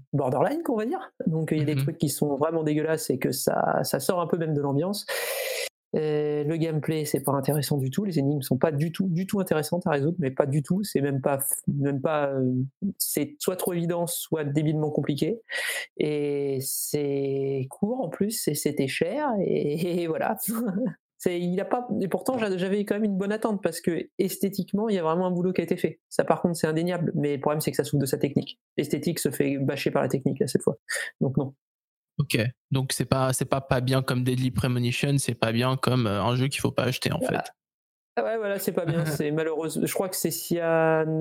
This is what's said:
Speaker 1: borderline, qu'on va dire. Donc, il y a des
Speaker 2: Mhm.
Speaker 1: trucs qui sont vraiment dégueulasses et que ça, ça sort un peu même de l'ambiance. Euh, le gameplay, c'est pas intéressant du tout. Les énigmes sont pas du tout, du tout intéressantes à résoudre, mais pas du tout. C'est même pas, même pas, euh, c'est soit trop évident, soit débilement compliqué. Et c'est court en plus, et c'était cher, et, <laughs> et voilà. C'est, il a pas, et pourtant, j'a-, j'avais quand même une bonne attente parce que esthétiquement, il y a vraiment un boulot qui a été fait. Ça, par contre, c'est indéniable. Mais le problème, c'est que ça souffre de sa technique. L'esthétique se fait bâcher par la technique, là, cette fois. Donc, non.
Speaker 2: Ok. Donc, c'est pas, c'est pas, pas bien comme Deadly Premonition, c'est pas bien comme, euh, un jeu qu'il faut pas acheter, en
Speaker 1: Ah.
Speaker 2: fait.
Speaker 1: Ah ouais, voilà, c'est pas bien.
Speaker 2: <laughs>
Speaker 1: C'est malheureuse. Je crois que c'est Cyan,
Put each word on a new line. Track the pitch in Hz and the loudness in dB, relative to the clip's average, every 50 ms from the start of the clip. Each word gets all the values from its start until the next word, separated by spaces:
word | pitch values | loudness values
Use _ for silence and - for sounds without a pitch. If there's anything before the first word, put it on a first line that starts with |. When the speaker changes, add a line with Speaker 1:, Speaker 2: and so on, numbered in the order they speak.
| - - - | -8 -4 -2
Speaker 1:
borderline, | 139 139 127 - 127 156 196 285 339 330 | 0 0 2 2 2 2 2 0 -2 -2
qu'on | - 247 | -2 -2
va | 214 214 | -2 -2
dire. | 240 349 - - - _ - - | -2 -4 -6 -8 -10 _ -6 -2
Donc, | - 160 160 156 156 | -2 0 0 0 0
il | 160 156 | 0 0
y | |
a | 139 | 0
des | 147 151 | 0 0
Speaker 2:
Mhm. | 131 135 | 0 -2
Speaker 1:
trucs | 151 165 | -2 -2
qui | - - 139 | 0 -2 -2
sont | - - 156 147 139 | 0 0 0 0 2
vraiment | 131 147 160 165 160 156 | 0 0 0 0 0 0
dégueulasses | 151 151 156 151 160 160 156 - - | 0 0 0 0 0 0 -2 0 -2
et | 135 131 | -2 0
que | - 139 | 0 -2
ça, | 131 139 - - - - - - - - - | -2 0 0 0 0 2 0 2 2 0 0
ça | - - 139 | 0 -2 -2
sort | 135 - 190 175 | -2 -2 -2 -2
un | 170 | 0
peu | 165 - | 0 0
même | 170 165 156 156 | 0 0 0 0
de | 143 | 0
l'ambiance. | 143 139 135 143 165 190 208 208 - - - - - - - - - - - - - - _ _ _ - - | 0 0 0 0 0 0 -2 -6 -6 -6 -6 -6 -4 -4 -4 -4 -4 -4 -4 -4 -6 -8 _ _ _ -6 -4
Euh, | 156 156 151 151 151 151 151 147 147 147 | -2 0 0 0 0 0 0 0 0 0
le | 147 165 | 0 2
gameplay, | 165 160 165 160 151 135 - 160 156 151 | 0 0 0 0 -2 0 0 -2 -2 -2
c'est | 147 - 143 - | 0 -2 0 0
pas | 143 139 | 2 0
intéressant | 139 135 - 143 151 135 - 151 | 0 2 2 2 2 2 0 0
du | 139 131 131 | 0 0 0
tout. | 131 - 214 | -2 -2 -2
Les | 202 160 | 0 0
énigmes | 156 135 139 151 143 | 2 2 2 2 0
sont | 135 - 135 | 0 0 0
pas | 127 - 165 | 2 2 2
du | 151 139 160 170 | 2 2 0 -2
tout, | 156 - 190 190 | 0 -2 0 0
du | 160 170 190 | 0 -2 -2
tout | 190 - 196 | -2 -2 -2
intéressantes | 185 - 170 156 147 - 175 175 - | 0 2 2 2 2 0 -2 -2 0
à | 175 | 2
résoudre, | 151 143 135 160 175 | 2 2 2 0 0
mais | 180 147 131 | 0 -2 -2
pas | 131 - 151 | 4 4 4
du | 139 135 151 139 | 4 4 0 2
tout. | - 175 196 208 | 2 0 0 0
C'est | - - 143 | 0 0 2
même | 139 143 143 135 | 2 2 0 2
pas, | 131 147 139 139 - - - - - | 2 2 0 0 0 -4 -4 -2 -2
même | - 143 143 139 143 143 135 | -2 0 2 2 2 0 0
pas, | 135 165 156 147 143 139 | 0 0 0 2 0 0
euh, | 139 135 131 127 127 127 131 135 _ - - 202 - | 0 0 2 2 2 0 -2 -2 _ -6 -4 -4 -4
c'est | - - - - 151 147 - - | -4 -4 -2 -2 -2 -2 -2 -4
soit | - - - 185 | -4 -2 -2 -2
trop | 180 - 196 175 | -2 -2 -2 0
évident, | 175 170 170 175 170 175 | 0 0 0 0 -2 -2
soit | 165 - - - - 160 160 151 | -2 -4 -6 -4 -4 -2 -2 -2
débilement | 143 143 156 156 156 151 156 151 151 | 0 0 2 2 2 2 2 0 0
compliqué. | 151 156 147 - 147 139 160 160 226 - - - - - - - - - - - _ | 0 0 0 0 0 0 0 -2 -2 -4 -8 -10 -8 -6 -6 -4 -6 -6 -8 -8 _
Et | - - 151 151 147 147 143 143 143 143 139 135 131 | -2 0 0 0 0 0 0 0 0 0 0 -2 -2
c'est | 131 - - - - - - 147 143 143 139 139 139 139 135 135 135 139 139 135 131 135 | -2 -4 -6 -6 -6 -4 -2 -2 0 0 0 0 0 0 0 0 0 0 0 -2 -4 -4
court | - - 196 208 247 262 247 | -4 -4 -2 -2 -2 -2 -4
en | 160 | -6
plus, | - - 202 214 226 - - | -2 -2 -2 -2 -2 -2 -2
et | - 151 | -2 -2
c'était | 147 - 151 147 147 139 | 0 -2 -2 0 0 -2
cher, | 135 - - 160 170 214 294 302 277 226 202 | -2 0 0 -2 0 0 -2 -2 0 0 0
et, | 175 - 151 147 147 147 147 165 180 175 170 180 | 0 2 0 0 0 0 -2 0 -2 -2 0 0
<laughs> | 170 | 0
et | |
voilà. | 160 160 139 - - 226 - - - 233 226 240 226 175 202 262 190 - _ _ _ _ - | 0 -2 -2 0 -2 -2 -2 -4 -4 -4 -2 -2 -2 -2 -2 -2 -2 -4 _ _ _ _ -2
C'est, | - 185 175 175 | -2 -2 0 0
il | 175 175 180 190 | 0 0 0 0
a | 190 | 0
pas, | 190 - 247 240 - 208 214 | 0 -2 -2 -2 -2 -2 -2
et | 190 | -2
pourtant, | 170 - 185 - - 262 240 | 0 -2 -2 0 0 0 0
j'a-, | 220 202 185 | 0 0 0
j'avais | 175 180 196 196 208 202 | 0 0 0 0 0 2
quand | 208 208 | 0 0
même | 208 220 | 0 2
une | 208 196 | 0 0
bonne | 185 202 202 | 0 0 0
attente | 214 220 - 226 214 190 | -2 0 0 0 0 2
parce | - 175 - - | 0 -2 -2 0
que | - 185 165 - - - _ | -2 0 0 0 -4 -6 _
esthétiquement, | - 196 185 - - - 196 196 - 175 - - 202 214 233 | -2 -2 0 0 0 -2 -2 0 -2 -4 -2 0 0 2 2
il | 202 | 0
y | 185 | 2
a | 160 | 2
vraiment | 160 160 180 185 | 2 2 2 2
un | 180 | 2
boulot | 180 175 175 185 180 | 2 2 0 0 2
qui | - | 0
a | 170 | 0
été | 165 180 | 0 0
fait. | 175 - 160 - - _ - | 0 0 -2 -2 -4 _ -8
Ça, | - - - | 0 0 2
par | - 160 160 | 4 4 2
contre, | - 175 170 | 2 0 0
c'est | - - | 2 0
indéniable. | 156 156 160 170 180 180 170 156 - - | 0 2 2 0 0 0 0 0 0 0
Mais | 151 143 147 147 | 0 0 0 0
le | 135 | 0
problème, | - 151 151 156 | 0 0 0 0
c'est | - 147 | 0 -2
que | - | 0
ça | - 143 | 0 -2
souffre | - - 143 | 0 2 2
de | 139 | 2
sa | 135 143 | 2 0
technique. | 143 - 139 143 - - - - _ _ _ - | 0 0 0 0 0 -2 -4 -10 _ _ _ -4
L'esthétique | - 151 - - 147 151 175 160 - | -4 -2 0 0 0 0 0 -2 0
se | - 151 | 0 0
fait | 131 - 147 139 139 139 | 2 2 2 2 2 0
bâcher | 139 139 143 131 - 156 | 0 0 0 0 0 0
par | 147 143 | 2 2
la | 139 127 | 0 2
technique, | - 139 - 139 127 - | 0 0 0 0 0 0
là, | 147 | 0
cette | 135 - - - | 2 2 2 2
fois. | - 147 - _ - - - - - - - | 2 -2 -2 _ -8 -8 -8 -8 -8 -4 0
Donc, | 151 143 127 | 0 0 2
non. | 147 135 131 - _ _ _ _ _ _ _ _ _ _ _ - - | 0 -2 -2 -6 _ _ _ _ _ _ _ _ _ _ _ -4 -2
Speaker 2:
Ok. | 147 - - 123 107 127 - _ _ - | -2 0 2 0 0 0 -2 _ _ -2
Donc, | 139 135 131 131 - | 0 0 0 0 -2
c'est | - 131 | -2 0
pas, | - 135 135 131 131 131 | 0 2 2 2 2 2
c'est | - 143 | 0 0
pas, | - 143 139 | 0 0 -2
pas | 135 - 139 127 | 0 0 0 2
bien | 123 127 131 131 131 | 2 2 2 2 2
comme | - 131 127 127 | 0 0 0 2
Deadly | 131 127 123 131 131 | 2 2 2 0 0
Premonition, | - - - 131 123 123 120 120 120 - - 143 143 | 0 0 0 0 0 2 0 0 0 0 2 2 2
c'est | 139 - - - | 2 2 0 0
pas | - - 113 | 2 2 2
bien | 113 117 123 131 131 | 4 4 2 2 2
comme, | 131 - 117 127 127 117 | 2 2 2 2 4 2
euh, | 104 98 101 | 2 2 2
un | 92 117 123 | 2 2 2
jeu | 123 131 | 2 0
qu'il | 139 - - | 0 -2 0
faut | - - - | -2 0 0
pas | - - | 0 0
acheter, | - - - - - | 0 0 0 -2 -2
en | - - - | -2 0 -2
Speaker 1:
Ah. | |
Speaker 2:
fait. | - - - - - - _ _ _ _ _ _ _ _ _ _ _ - | -2 -2 -2 -4 -6 -12 _ _ _ _ _ _ _ _ _ _ _ -4
Speaker 1:
Ah | 240 226 | -4 -2
ouais, | 214 226 | -2 -2
voilà, | 226 214 202 196 190 | -2 -2 -2 -2 0
c'est | 202 208 180 | -2 0 0
pas | 185 170 | 0 0
bien. | 160 160 170 156 | 0 0 0 0
Speaker 2:
<laughs> | 156 147 | 0 0
Speaker 1:
C'est | 151 156 147 | 0 0 0
malheureuse. | 151 160 160 160 160 147 160 156 156 - - | 0 0 0 -2 -2 -2 -4 -4 -2 -2 -2
Je | 160 - | 0 0
crois | - 196 185 | -2 -2 -2
que | - | -2
c'est | - - 170 | -2 -2 -2
Cyan, | 156 - - - 175 170 165 165 165 160 160 160 160 156 160 156 160 156 | -2 -2 -4 -2 -2 0 2 4 4 6 6 6 4 4 4 2 2 0